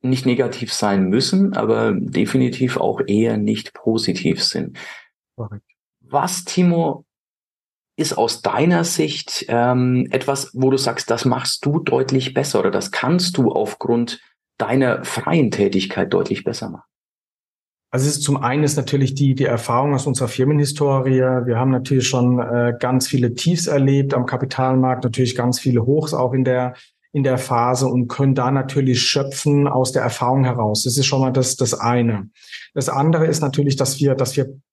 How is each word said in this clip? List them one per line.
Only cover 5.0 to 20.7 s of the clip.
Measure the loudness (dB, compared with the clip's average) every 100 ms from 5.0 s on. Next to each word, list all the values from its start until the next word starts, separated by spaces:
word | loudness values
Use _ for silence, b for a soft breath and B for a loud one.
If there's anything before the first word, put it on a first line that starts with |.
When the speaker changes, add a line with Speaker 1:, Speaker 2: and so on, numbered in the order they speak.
| B _ _ -12
Speaker 2:
Korrekt. | -10 -10 _ _ _ _
Speaker 1:
Was, | _ -2 -2 -4 -4
Timo, | 2 4 4 0 -4 _ _ _ _ _ _ _ _ _ -6
ist | -4 0
aus | -2 -2
deiner | -4 2 2 4
Sicht, | 0 0 -2 -4 -8 -10 -2
ähm, | 2 2 2 2 2 0
etwas, | -2 -2 -4 -6
wo | 0 2
du | 2
sagst, | 0 -4 -4
das | 0 0
machst | 0 -2 -2 -2
du | -2
deutlich | 0 0 2 0 0 -4
besser | 0 0
oder | 0
das | -2 -4
kannst | -4 0 0 0 2
du | 2
aufgrund | 2 -4 -6 -2 0 -2 -6 b b _ _
deiner | 0 2 2 0
freien | -4 -6 0 2 2
Tätigkeit | 2 2 2 -2 -4 0
deutlich | 0 0 -4
besser | -4 -6 -10
machen? | -12 _ _ _ _ _ _ _ _ _ _ _
Speaker 2:
Also | -2 -2
es | -2
ist |
zum | -2 0
einen | 0 0
ist | 0 0
natürlich | -2 0 0 2
die, | 2
die | 2 0
Erfahrung | 0 0 0 2 0
aus | -2
unserer | -2 -4
Firmenhistorie. | 0 2 2 0